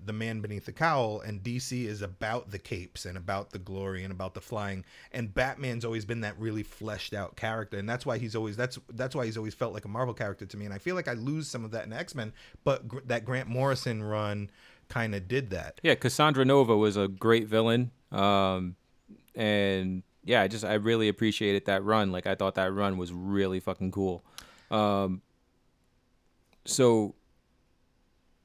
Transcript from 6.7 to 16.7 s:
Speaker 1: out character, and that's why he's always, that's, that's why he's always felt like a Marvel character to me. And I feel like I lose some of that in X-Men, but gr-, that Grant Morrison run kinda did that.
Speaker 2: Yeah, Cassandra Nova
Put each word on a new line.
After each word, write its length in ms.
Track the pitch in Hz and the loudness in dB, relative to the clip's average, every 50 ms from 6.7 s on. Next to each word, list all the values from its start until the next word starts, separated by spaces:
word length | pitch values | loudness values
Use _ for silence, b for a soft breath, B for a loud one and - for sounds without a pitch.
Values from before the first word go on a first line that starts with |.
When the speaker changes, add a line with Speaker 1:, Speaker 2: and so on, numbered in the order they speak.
| - - 104 110 104 98 - - - | -10 -10 -8 -8 -8 -8 -8 -8 -6
Speaker 1:
out 220 | 101 98 - - | -6 -6 -8 -8
character, 420 | - - 110 110 113 107 - - 101 | -6 -4 -4 -2 -4 -6 -6 -6 -6
and 120 | 98 110 | -4 -4
that's 160 | 120 123 - | -4 -4 -4
why 140 | 139 117 110 | -4 -4 -4
he's 180 | 113 110 104 113 | -4 -4 -4 -4
always, 180 | 110 107 104 | -4 -4 -4
that's, 240 | 110 123 127 - - - - 120 | -4 -4 -4 -4 -10 -16 -16 -8
that's 220 | 113 127 123 - | -6 -6 -4 -4
why 100 | 143 123 | -4 -4
he's 100 | 113 110 | -2 -4
always 180 | 113 107 110 - | -4 -6 -6 -4
felt 200 | - 123 117 95 | -4 -4 -4 -4
like 100 | 107 - | -8 -10
a 60 | 101 | -8
Marvel 240 | 104 117 131 123 110 | -4 -4 -2 -4 -2
character 320 | - 117 101 98 - 101 | -4 -4 -6 -6 -8 -10
to 100 | 95 - | -12 -10
me. 80 | 104 104 | -10 -10
And 100 | 104 98 | -8 -10
I 40 | 101 | -6
feel 180 | - 175 185 | -6 -4 -4
like 140 | 180 165 139 | -2 -4 -4
I 40 | 120 | -6
lose 360 | 113 113 139 151 160 151 - | -4 -4 -4 -4 -4 -4 -6
some 160 | - 120 113 | -8 -8 -8
of 60 | 110 | -6
that 140 | 110 113 - | -8 -8 -8
in 60 | 107 | -8
X-Men, 400 | 110 131 180 - - 139 110 107 - B B B B B _ | -8 -10 -10 -8 -8 -8 -8 -8 -10 B B B B B _
but 240 | 143 135 - - 107 | 0 0 0 -2 -8
gr-, 120 | 110 135 - 120 | -10 -10 -4 -2
that 180 | 120 117 113 | -2 -2 -2
Grant 240 | 127 127 131 131 107 | -2 -4 -4 -2 -2
Morrison 520 | 117 123 135 139 131 127 - 131 113 107 | -2 0 2 2 2 0 0 -4 -4 -2
run 480 | 107 104 107 107 107 104 104 104 101 95 b b b b b b b _ | -4 -2 -2 -2 -2 -2 -2 -4 -6 -8 b b b b b b b _
kinda 300 | - 123 117 107 101 101 | -4 -4 -2 -2 -2 -4
did 300 | 92 92 123 139 135 101 | -4 -2 -2 -2 -2 -2
that. 320 | 92 85 82 - - - - | -6 -6 -8 -10 -12 0 4
Speaker 2:
Yeah, 120 | 165 131 | 4 4
Cassandra 500 | - - 123 - - 151 156 143 135 131 | 6 4 2 4 6 4 6 6 6 6
Nova 320 | 131 139 139 131 113 | 8 8 8 8 8